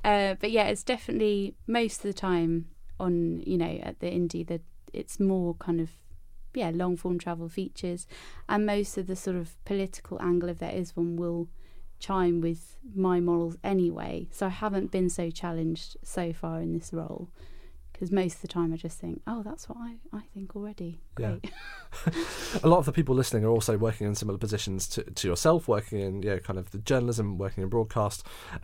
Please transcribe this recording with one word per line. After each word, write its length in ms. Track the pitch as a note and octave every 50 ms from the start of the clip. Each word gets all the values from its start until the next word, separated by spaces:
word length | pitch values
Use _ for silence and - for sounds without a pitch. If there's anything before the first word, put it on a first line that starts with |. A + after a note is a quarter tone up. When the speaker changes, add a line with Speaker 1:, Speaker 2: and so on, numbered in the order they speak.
| -
Speaker 1:
uh, 300 | G#3 G#3 G3+ G3 G3 F#3+ -
but 100 | - G#3+
yeah, 140 | A3+ A3 G#3 -
it's 140 | G#3+ - -
definitely 720 | - B3+ A3+ - - A#3 A3+ A3 G#3 G#3 G3+ G3 G3 - - -
most 320 | - A3+ A#3+ A#3 G#3+ - -
of 40 | -
the 80 | G3+ G3
time 540 | - - F#3 F3+ E3+ E3 E3 E3 E3 E3 - - - - - - -
on, 420 | F#3 F3+ F3 E3+ E3+ E3 E3 E3 -
you 100 | - F#3 F3
know, 200 | E3 E3+ - - -
at 180 | - - -
the 60 | -
Indie, 400 | F3 F3+ F3 F3 E3+ - E3+ E3 -
that 140 | E3+ E3 E3 - - - - - -
it's 280 | - - - - -
more 340 | G3 F#3+ F#3+ F#3 F3+ E3+ E3
kind 260 | - - - E3 E3
of, 100 | E3 D#3+ - - - - - - - - - - - - -
yeah, 160 | C4 G#3+ E3 D#3+
long-form 440 | E3+ F3+ F3+ F3+ E3+ - F#3 F3+ F3
travel 280 | - F3 E3+ E3 E3+ E3
features, 580 | - - F#3+ - - - - F3+ F3 F3+ - - - - - - - - - -
and 180 | G3+ G#3 G#3+
most 320 | G#3 G3+ G3+ G3+ - - G3
of 80 | F#3
the 80 | F#3 F#3
sort 200 | F#3 - G3 F#3
of 200 | F3+ E3+ D#3+ - - -
political 560 | - G3+ G3 G3 F#3+ - - - - G3+ -
angle, 280 | - F3 F3 F3 E3+ F3
if 100 | E3+ E3
there 140 | E3+ E3 -
is 220 | F#3 F3+ F3 -
one, 180 | F3 E3+ E3+ E3+
will 320 | E3+ F3 E3+ E3+ E3+ E3+ E3+ - - - - - - - - - -
chime 400 | - - G3 F#3+ F3+ F3 F3 E3+
with 360 | E3 E3+ E3 E3 - - - - - B3 G3+
my 260 | F#3+ F#3+ F3+ F3+ F3
morals 360 | F3 F3 E3+ E3+ E3+ E3 E3+ - -
anyway. 640 | G3 G3 F#3 F3+ E3+ E3 - - - - E3+ - - -
So 140 | - G3+
I 40 | F#3+
haven't 400 | F#3 - A3 G#3+ G3+ F#3+ G3+ G3
been 180 | - F#3+ F#3 F3+
so 220 | - - F3 E3
challenged 640 | E3 - - F3 E3 E3 D#3+ E3 E3 E3 - - - - -
so 300 | - - F3+ F3 E3+ E3
far 280 | E3 - E3 E3 D#3+
in 140 | E3 E3 E3
this 180 | E3+ E3 - -
role, 380 | E3 D#3+ D#3+ - - F3+ - - - - - - - - - - - - - -
'cause 160 | - F#3 F3
most 240 | G3 F#3+ F#3 F3 -
of 60 | - -
the 60 | -
time 240 | - F3 E3+ D#3+ E3
I 40 |
just 220 | D#3+ - E3 - -
think, 240 | - E3+ E3 - -
"Oh, 160 | G#3+ A3+ A#3 G3+
that's 240 | G#3+ D#4 - - -
what 100 | A#3 A#3+
I, 180 | A#3 A#3 A#3 A3+ - D#4 -
I 100 | G#3 G#3+ - -
think 220 | G3+ G3 F#3 -
already." 440 | G3+ G3+ G#3 G#3 - F3 E3+ E3 - - - - -
Speaker 2:
Yeah. 180 | A#2+ G#2+ G#2+ - -
Speaker 1:
Great. 100 | - -
<laughs> 60 | - - - - - - - - - -
Speaker 2:
<laughs> 600 | - - E4 E4 - - - - - - G#3 -
A 40 | D#3+
lot 100 | E3+ F3+
of 80 | D3
the 60 | B2+ -
people 220 | - D3+ C3+ C3
listening 300 | B2+ B2+ - - A2 G#2+
are 60 | A2
also 260 | A#2 A2+ G#2+ - A2
working 300 | G2 A2+ A2+ G#2+ - G#2
in 80 | G#2 G#2
similar 240 | - - G#2 G2 G2
positions 500 | A2+ G2 G#2+ G2+ - G2+ F#2+ F#2+ - -
to, 140 | - - -
to 240 | - - - - F#2+
yourself, 400 | F2 - - D#3+ E3+ E3 - -
working 320 | A2+ G2+ G#2+ - A2 G2+
in, 220 | G2 F#2+ F#2 G2+ F#2+
you 80 | G#2
know, 80 | G2 F#2
kind 200 | - - F#2+ F#2+
of 120 | F2+ -
the 80 | - F#2+
journalism, 580 | G2+ - C#3+ B2+ A#2+ A#2+ A#2 A#2 G#2+ G2+ G2 E2+
working 240 | G2 F#2+ - - F#2+
in 60 | F#2+
broadcast, 580 | A2 A#2 A2+ A2 - A#2+ G#2 G2+ - - - - - - - - - -